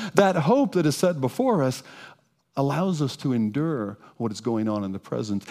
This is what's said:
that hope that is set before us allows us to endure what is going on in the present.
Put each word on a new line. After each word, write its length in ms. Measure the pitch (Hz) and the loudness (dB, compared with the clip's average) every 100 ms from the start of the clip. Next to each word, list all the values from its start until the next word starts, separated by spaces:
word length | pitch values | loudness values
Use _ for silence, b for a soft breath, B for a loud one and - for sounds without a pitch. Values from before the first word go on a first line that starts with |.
| 214 | -4
that 220 | - 196 180 | 4 4 4
hope 360 | 147 254 269 | 2 4 4
that 120 | 180 156 | 2 2
is 100 | - | 2
set 240 | 180 165 | 2 2
before 440 | 131 - 262 208 | -2 0 2 2
us 180 | 131 127 - B B B _ _ _ - | 2 -2 -10 B B B _ _ _ -2
allows 460 | 139 143 190 165 | 0 0 0 0
us 140 | 143 - | -2 -2
to 160 | 143 | -2
endure 640 | 123 107 104 160 147 104 101 B B | 0 0 0 -2 -2 -6 -10 B B
what 140 | 117 | -6
is 100 | 104 | -4
going 280 | 117 113 110 | -2 -2 0
on 160 | 107 | -2
in 80 | 98 | -4
the 60 | 95 | -6
present. 440 | - 123 113 101 - | -6 -6 -4 -4 -4